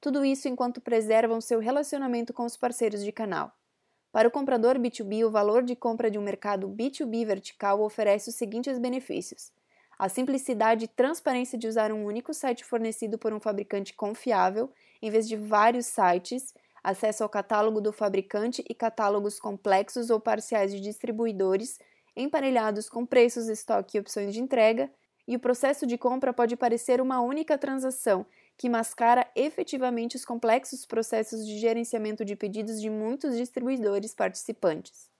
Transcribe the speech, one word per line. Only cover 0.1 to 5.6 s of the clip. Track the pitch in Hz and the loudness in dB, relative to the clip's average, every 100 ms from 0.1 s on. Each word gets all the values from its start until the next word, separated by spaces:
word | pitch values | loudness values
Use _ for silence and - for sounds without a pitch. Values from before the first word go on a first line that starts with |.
| 277 | 0
isso | 277 269 277 | 2 2 -2
enquanto | 254 247 247 | -2 -4 -4
preservam | - 233 214 220 233 226 | 0 0 4 4 4 0
seu | 226 226 | 0 0
relacionamento | 220 277 294 285 269 240 233 | 2 0 0 -2 -2 -2 -4
com | 240 240 | -4 -6
os | - | -2
parceiros | 247 240 226 208 | -4 0 -2 -2
de | 202 | -6
canal. | 208 214 170 - _ _ _ _ _ _ | -6 -4 -4 -6 _ _ _ _ _ _
Para | - 247 | 4 4
o | |
comprador | 269 269 247 226 269 | 4 0 4 4 4
B | 240 | 0
two | - | -4
B, | 208 214 | -4 0
o | 226 | 2
valor | 214 208 220 | 4 4 4